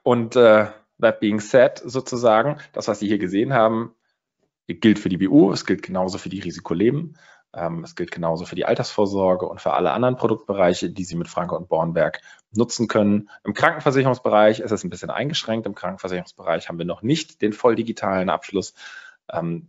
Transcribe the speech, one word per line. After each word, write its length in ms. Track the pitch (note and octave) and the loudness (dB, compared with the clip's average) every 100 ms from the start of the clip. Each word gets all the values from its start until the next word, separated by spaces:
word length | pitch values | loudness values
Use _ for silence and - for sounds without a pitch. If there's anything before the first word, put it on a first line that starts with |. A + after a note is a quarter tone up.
und, 320 | - A#2+ A2+ | 0 2 2
äh, 340 | B2+ A#2 G#2+ G#2 - _ - | 6 8 8 4 -4 _ 0
that 220 | A2+ A2 | 0 2
being 200 | G#2+ G#2+ | 0 -2
said, 420 | G#2 C3 B2+ - | 2 4 4 2
sozusagen, 720 | C3+ B2 - B2 A#2+ G#2+ C3 C#3+ - | -10 -8 -6 0 4 4 2 -4 -10
das, 160 | - - | -8 -4
was 120 | G2+ | -2
Sie 80 | G2+ | -2
hier 100 | G#2 | -2
gesehen 340 | F2+ G2 B2+ | 0 -2 0
haben, 420 | C3 A2+ A2+ A2+ _ _ _ _ _ _ _ - | 2 2 0 -6 _ _ _ _ _ _ _ -14
gilt 320 | E2+ A2+ G#2 | 2 4 4
für 120 | - | 2
die 80 | F2+ | -2
B 100 | F#2 | 4
U, 240 | D3 G2 | 6 6
es 140 | F2+ - | 2 -2
gilt 160 | F#2 | -4
genauso 340 | - F#2 F#2 G2 | -4 -4 -4 -6
für 140 | F2+ | -8
die 100 | F#2+ | -10
Risikoleben, 800 | F2+ E2 - E2 G#2+ D2 E2 - _ _ _ | -10 -10 -6 0 0 0 -4 -14 _ _ _
ähm, 320 | - E2 E2 | -10 -8 -8
es 100 | E2 - | -12 -10
gilt 140 | F2 | -10
genauso 360 | - E2+ E2 F2+ | -6 -4 -4 -6
für 80 | |
die 100 | F2 | -4
Altersvorsorge 800 | - - B2 - G2+ G2 F#2+ F#2 F#2 | -2 -2 -2 -2 -2 0 2 0 -2
und 140 | F#2+ | -6
für 140 | F2 | -2
alle 180 | C2+ F2 | 0 0
anderen 240 | C#2+ B2 B2 | 0 0 0
Produktbereiche, 720 | A#2 A2 - G2 F2+ F2+ F2+ | 0 -2 -4 2 2 2 -2
die 140 | F#2+ | -6
Sie 120 | F2+ E2+ | -8 -6
mit 120 | E2 | -6
Franke 260 | - F2 | -6 -6
und 140 | D#2+ F2 | -6 -2
Bornberg 520 | D#2+ E2 E2 D2+ - - - _ G#2+ | -2 0 0 0 -2 -14 -20 _ -2
nutzen 300 | A#2 - A2 | -2 -2 0
können. 440 | A2 G#2 G#2 G#2 - | 2 2 2 -2 -12
Im 100 | - | -8
Krankenversicherungsbereich 1080 | G2+ D3+ D#3+ D3+ C3+ C3 A#2+ A#2 G#2 G#2+ A2+ | 0 0 2 0 2 2 0 2 4 6 4
ist 100 | - | 0
es 140 | G#2 | -4
ein 60 | F2+ | -4
bisschen 200 | F2+ E2+ | -10 -8
eingeschränkt. 560 | - C#3+ D#3+ - A2+ A2 | -6 -4 -4 -4 -4 -6
Im 80 | |
Krankenversicherungsbereich 920 | G2 F2+ F#2+ F#2+ F2+ F2+ - F#2 E2 - | -8 -8 -8 -6 -6 -8 -10 -4 -4 -4
haben 100 | F2 | -8
wir 60 | |
noch 180 | E2+ E2 | -6 -4
nicht 400 | A2+ D#3+ - - | -2 -2 -2 -4
den 100 | G#2+ | -4
voll 220 | G#2 B2 | 2 2
digitalen 560 | A2 A2+ G#2+ G2+ F#2+ F#2 | 2 -2 -4 -2 -2 0
Abschluss. 440 | D#2 - F#2+ F2+ - - - - - - | -2 -2 -6 -6 -10 -20 -20 -20 -20 -12
Ähm, 380 | E2 E2+ E2+ | -6 -6 -6